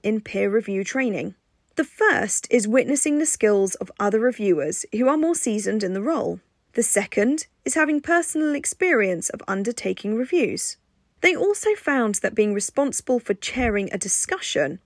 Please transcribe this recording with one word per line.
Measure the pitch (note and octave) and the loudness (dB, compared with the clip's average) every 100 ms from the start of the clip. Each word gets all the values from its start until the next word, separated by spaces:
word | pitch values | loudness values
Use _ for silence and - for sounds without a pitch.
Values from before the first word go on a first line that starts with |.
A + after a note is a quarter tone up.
in | G#3+ A3 | -2 -2
peer | - G3 G3+ | -2 -2 0
review | A3 G#3 G3 | 0 0 -4
training. | F#3+ C4+ B3+ E3 F3 - _ _ _ - | -2 -2 -2 -2 -6 -10 _ _ _ -6
The | |
first | - - G#4+ - G#3 - - | -4 2 2 2 0 -4 2
is | B3 G#3 | 2 4
witnessing | B3+ A#3+ C#4+ D4+ D4 | 2 2 0 2 0
the | D#4 | 0
skills | - G#3+ G3+ F#3+ - | 2 2 4 2 -2
of | G3 - | -8 -2
other | G3+ A3 | 0 2
reviewers | B3 A#3 G3+ D#3 C#3+ - - | 2 2 2 2 0 -6 -4
who | G#3+ C4 | 2 2
are | D#4 | 4
more | E4 E4+ | 2 2
seasoned | A#3+ G#3+ G3 G#3+ | 0 0 0 -2
in | F#3+ | -2
the | F#3+ | -2
role. | A#3+ D#4 - F3+ _ _ _ | -2 -2 -2 -6 _ _ _
The | A#3+ | -2
second | A3+ G3 G3 - A3+ D#4 - _ | 0 0 0 2 2 0 -4 _
is | C4+ | -2
having | D#4+ D4+ D4+ | 0 2 2
personal | D#4+ E4+ E4 D#4 D4+ C#4+ | 2 0 0 0 0 -2
experience | - - F#4 B3 F#3+ F3 - | -4 -2 2 2 2 0 -4
of | - - | -6 -4
undertaking | G3 G3+ A#3+ F#3+ F#3 G3+ A3+ | -4 -2 -4 -4 -4 -2 -2
reviews. | B3+ F4 G3+ - - - _ _ _ _ | 0 2 2 -2 -6 -10 _ _ _ _
They | F4+ D#4+ | 0 2
also | G4 G4+ G#4+ G#4 | 0 0 0 0
found | - C4+ A3 G3+ | 0 0 0 -2
that | G3 | -2
being | A3 G#3 | 0 0
responsible | G3+ - - C#4+ - - B3 | 0 -2 -2 -2 -2 -2 -2
for | - | -2
chairing | G3 - B3 A#3+ G3+ F#3+ | -6 -6 -2 0 0 -2
a | F#3+ | -4
discussion | F#3+ - - F#4+ - - C#3+ F3+ | -2 -2 -2 -4 -4 -2 -2 -4